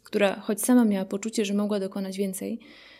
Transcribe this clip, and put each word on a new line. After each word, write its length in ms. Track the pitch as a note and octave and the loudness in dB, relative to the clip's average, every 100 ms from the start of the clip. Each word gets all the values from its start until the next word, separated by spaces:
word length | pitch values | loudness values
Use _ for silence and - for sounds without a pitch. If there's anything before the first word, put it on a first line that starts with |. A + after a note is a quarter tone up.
która, 360 | - G#3 G3 G3+ | -6 0 0 0
choć 220 | - G#3 | -4 -2
sama 240 | - B3 A3+ | 4 6 6
miała 200 | G3 F#3+ | 2 -2
poczucie, 400 | G3 A3 A3+ G3+ | -4 -4 -4 -2
że 80 | |
mogła 260 | G3+ G#3 G#3 | 0 0 -2
dokonać 380 | F#3+ G3+ F#3+ F#3+ | -4 -6 -6 -4
więcej, 420 | G3 F#3 G3 A#3 - - - - | -4 -4 -8 -8 -12 -20 -20 -20